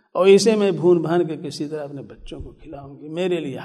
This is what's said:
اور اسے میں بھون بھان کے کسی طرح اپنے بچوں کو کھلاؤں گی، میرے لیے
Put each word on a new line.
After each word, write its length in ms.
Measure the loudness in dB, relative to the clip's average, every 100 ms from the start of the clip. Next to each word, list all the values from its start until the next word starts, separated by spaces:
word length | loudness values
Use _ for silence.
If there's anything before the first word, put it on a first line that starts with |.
| _
اور 140 | 2 6
اسے 280 | 8 6 2
میں 160 | 0
بھون 300 | 2 4 4
بھان 260 | 2 -2 -2
کے 80 | -6
کسی 320 | -10 -8 -8
طرح 160 | -8
اپنے 180 | -10 -14
بچوں 380 | -18 -18 -16 -16
کو 120 | -16
کھلاؤں 480 | -18 -20 -18 -18 -18
گی، 100 | -12
میرے 300 | -6 -4 -4
لیے 180 | -6 -10